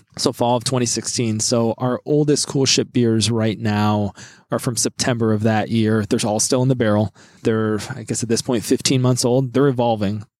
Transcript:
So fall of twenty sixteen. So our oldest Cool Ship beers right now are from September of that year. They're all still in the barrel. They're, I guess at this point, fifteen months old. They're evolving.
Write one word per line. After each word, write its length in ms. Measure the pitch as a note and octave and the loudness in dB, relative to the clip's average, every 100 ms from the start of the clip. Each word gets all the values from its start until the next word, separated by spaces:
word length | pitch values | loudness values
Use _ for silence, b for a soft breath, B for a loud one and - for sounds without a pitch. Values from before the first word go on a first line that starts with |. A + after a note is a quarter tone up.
| - - | -12 -4
So 160 | D3 | -4
fall 240 | B2 A#2+ B2 | 0 0 0
of 60 | |
twenty 240 | - C3 A#2+ | 0 -2 -2
sixteen. 540 | - - - A#2 G#2+ | -2 -4 -4 -2 -2
So 340 | - A#2+ A2+ - | 0 0 0 -2
our 220 | B2+ B2 | -2 -4
oldest 420 | - D3 D3+ C#3+ - | 0 0 2 0 0
Cool 180 | C#3+ C3 | 0 2
Ship 260 | - A#2 | 2 0
beers 360 | B2 A#2 A2+ G#2 | 2 2 2 2
right 300 | A#2 A2 A2 | 0 0 -2
now 540 | A2+ G#2 G#2+ G#2 G2+ B B B _ | -2 0 2 2 -2 B B B _
are 80 | A#2 | -4
from 180 | - A2+ | -2 -2
September 560 | A#2 - - A#2+ A2+ | -4 -2 -2 0 0
of 120 | G#2+ | 2
that 260 | A2 G#2+ - | 2 0 0
year. 340 | A2+ G#2+ A2 | 0 2 2
They're 240 | G#2 A#2 A2 | 0 0 0
all 100 | G#2+ | -2
still 240 | - C3 | 0 0
in 60 | C3 | 2
the 80 | B2+ | 2
barrel. 380 | A2+ G#2 G2+ B B B | 2 2 0 B B B
They're, 360 | - A2 A2 G#2+ - | -2 0 0 -2 -4
I 80 | - | -10
guess 200 | A2 A2+ | -8 -6
at 60 | A2+ | -2
this 140 | A2+ | -2
point, 220 | - A#2+ | 0 -4
fifteen 360 | - C3 - C3 | 0 0 0 0
months 240 | B2 B2 | 2 0
old. 300 | B2 B2+ C3 | 2 0 0
They're 140 | B2 C#3+ | 2 2
evolving. 560 | B2 A#2+ A2 G2+ G#2 - | 2 0 0 -2 -6 -10